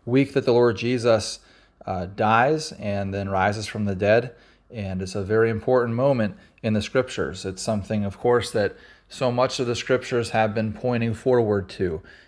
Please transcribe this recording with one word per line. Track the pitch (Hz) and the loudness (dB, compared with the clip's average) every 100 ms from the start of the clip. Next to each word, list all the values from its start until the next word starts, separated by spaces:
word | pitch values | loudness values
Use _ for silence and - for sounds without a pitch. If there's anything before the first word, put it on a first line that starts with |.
week | - 131 135 | 0 2 2
that | 139 | 0
the | 127 | 2
Lord | 120 120 101 | 4 4 2
Jesus, | 117 123 117 110 - - _ _ _ _ - | -2 0 2 2 0 -10 _ _ _ _ -8
uh, | 92 | -6
dies | 90 101 107 113 135 156 - | -6 -2 2 4 4 0 -4
and | - 104 101 98 | -8 -6 -4 -4
then | 98 98 | -4 -2
rises | 95 98 104 104 | 2 2 0 -4
from | 110 101 | -4 -4
the | |
dead. | 95 101 113 127 - _ _ _ | 0 4 4 2 -8 _ _ _
And | 113 98 92 | -10 -6 -6
it's | 95 | -6
a | 104 | -6
very | 98 110 113 | 0 2 2
important | 110 - 127 120 117 | 0 0 0 2 0
moment | 139 127 104 - - _ | 0 2 -2 -6 -20 _
in | 113 | -2
the | 107 | -2
scriptures. | 104 131 127 - 73 92 98 | 0 -2 -2 -2 -4 -6 -8
It's | 92 | -6
something, | - 107 92 107 | -4 -4 -2 -4
of | 101 - | -4 -2
course, | 123 120 107 | 2 2 2
that | 113 101 - - - _ | 0 -2 -2 -20 -20 _
so | - 127 | -4 -2
much | 120 131 - | 0 0 0
of | 120 | -4
the | |
scriptures | 117 - 127 - 123 113 | -2 0 -2 0 -2 0
have | 117 110 | 0 0
been | 110 110 | 0 -4
pointing | 107 123 120 117 | -4 -2 0 -2
forward | 107 131 123 107 101 95 | -2 2 2 4 0 -2
to, | - 92 78 - - | -4 -4 -4 -10 -20